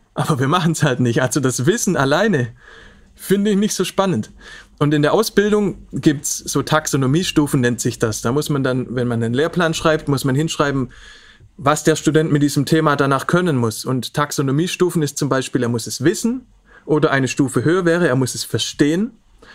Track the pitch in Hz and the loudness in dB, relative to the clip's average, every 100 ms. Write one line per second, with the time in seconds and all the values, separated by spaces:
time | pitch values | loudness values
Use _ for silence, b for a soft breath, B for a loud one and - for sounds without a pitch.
0 | b - 139 139 135 180 170 160 151 127 | b -4 -2 0 0 2 0 0 0 2
1 | 123 117 127 151 131 120 131 226 - 156 | 0 2 0 0 0 0 0 0 0 0
2 | 139 151 220 151 120 B B B B B | 2 2 2 2 -2 B B B B B
3 | B - - 202 208 196 208 - 180 - | B -10 -2 2 2 2 0 -2 -2 0
4 | 190 131 - B B B B - 147 151 | 0 0 -4 B B B B -2 0 2
5 | 147 190 220 - 208 208 196 - - 151 | 2 2 0 2 2 2 0 -4 -10 -2
6 | 160 139 - - - 147 - 156 - 143 | 2 2 -2 -8 -6 -4 0 -2 0 0
7 | 131 156 185 - 143 139 123 117 127 - | 2 0 0 0 2 2 0 0 -4 -2
8 | 113 107 117 139 151 147 131 127 120 123 | -2 -2 -2 -2 -2 -2 -2 -2 -4 -2
9 | 123 117 113 123 165 170 165 160 165 156 | -2 -2 -2 0 0 0 -2 0 0 0
10 | - 139 139 131 160 - 143 139 123 B | 0 -2 0 0 -2 -2 -4 -4 -6 B
11 | B B B B - - 135 151 - 151 | B B B B -20 -4 -2 0 2 0
12 | - 151 156 143 143 147 135 160 156 143 | 2 2 2 2 2 0 2 2 2 2
13 | 139 135 - 175 180 131 117 - 127 127 | 2 0 0 0 2 0 0 -4 -4 -4
14 | - - 147 - 139 139 175 - 180 170 | -4 -4 -2 -2 0 0 -2 0 0 0
15 | 143 - 143 135 131 135 120 120 110 - | -2 -2 0 0 0 -2 0 -2 -4 -2
16 | 135 220 226 254 - _ b b - 151 | 0 0 -2 -4 -10 _ b b -4 0
17 | 147 135 131 - 135 127 135 185 170 170 | 2 2 0 0 0 0 2 2 2 2
18 | 165 127 127 - - 117 - - 143 165 | 2 2 0 -4 -6 -6 -2 0 2 2
19 | 240 - _ B B | -2 -8 _ B B